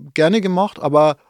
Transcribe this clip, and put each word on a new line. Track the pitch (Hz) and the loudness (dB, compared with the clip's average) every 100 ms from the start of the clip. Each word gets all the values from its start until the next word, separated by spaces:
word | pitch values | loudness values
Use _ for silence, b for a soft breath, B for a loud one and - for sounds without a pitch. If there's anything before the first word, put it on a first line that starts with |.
| 143 139 | -10 -2
gerne | 156 220 | 0 2
gemacht, | 190 180 202 - | 0 -2 -4 -4
aber | 147 147 151 143 _ | -2 2 2 0 _